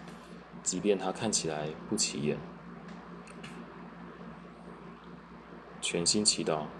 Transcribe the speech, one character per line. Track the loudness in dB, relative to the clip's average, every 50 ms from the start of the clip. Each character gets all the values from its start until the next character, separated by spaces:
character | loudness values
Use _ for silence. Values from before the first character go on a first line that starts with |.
| -10 -12 -12 -12 -12 -12 -14 -14 -14 -14 -14 -4 -2
即 | 0 2 6
便 | 8 8 8
它 | 8 6 2
看 | 2 4 4 4
起 | 4 4 4
来 | 2 2 2 0 0 -2 -4 0
不 | 0 4
起 | 4 4 2 4 4 4
眼。 | 4 4 2 -2 -6 -10 -12 -12 -12 -12 -10 -10 -10 -10 -10 -10 -12 -12 -12 -12 -12 -12 -10 -10 -10 -10 -10 -10 -10 -10 -12 -12 -12 -12 -12 -12 -12 -12 -10 -10 -10 -10 -12 -12 -14 -14 -12 -12 -12 -12 -12 -12 -12 -12 -12 -12 -12 -12 -12 -14 -14 -14 -14 -14 -14 -14 -12 -12 -12 -8 -4
全 | -2 2 2 4 6
心 | 6 6 6 6
祈 | 6 4 4 4
祷。 | 4 4 4 2 -2 -4